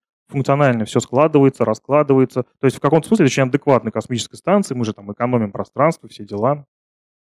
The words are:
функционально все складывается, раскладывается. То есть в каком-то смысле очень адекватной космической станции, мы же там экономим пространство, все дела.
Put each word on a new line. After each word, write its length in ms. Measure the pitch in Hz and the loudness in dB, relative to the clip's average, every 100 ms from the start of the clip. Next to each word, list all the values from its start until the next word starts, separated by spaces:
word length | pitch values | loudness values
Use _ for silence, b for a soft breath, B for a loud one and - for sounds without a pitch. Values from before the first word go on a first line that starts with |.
| _ _ _ | _ _ _
функционально 520 | 143 135 143 143 120 | -6 -2 2 2 0
все 160 | 107 127 | -2 -2
складывается, 640 | - 123 156 147 139 - | -2 0 2 4 2 2
раскладывается. 800 | 110 110 - 147 143 135 127 131 | -4 -4 -2 0 2 2 0 -2
То 240 | - - 135 | -8 -2 -2
есть 100 | - | 0
в 20 | |
каком-то 260 | 143 156 - | 0 0 2
смысле 180 | 220 143 | 2 2
очень 180 | - | 2
адекватной 480 | 131 139 - 127 110 | 0 -2 2 0 0
космической 440 | 110 - 120 110 - | -8 -6 -8 -8 -10
станции, 380 | - 202 196 | -2 0 0
мы 100 | 123 | -4
же 80 | 110 | -6
там 200 | 104 101 | -6 -12
экономим 400 | 104 123 123 104 | -6 -2 -2 -2
пространство, 560 | - 95 117 156 165 110 | -6 -10 -2 -2 -2 -14
все 160 | - | -20
дела. 420 | 101 101 120 147 139 _ _ _ _ _ | -12 -4 -4 -4 -8 _ _ _ _ _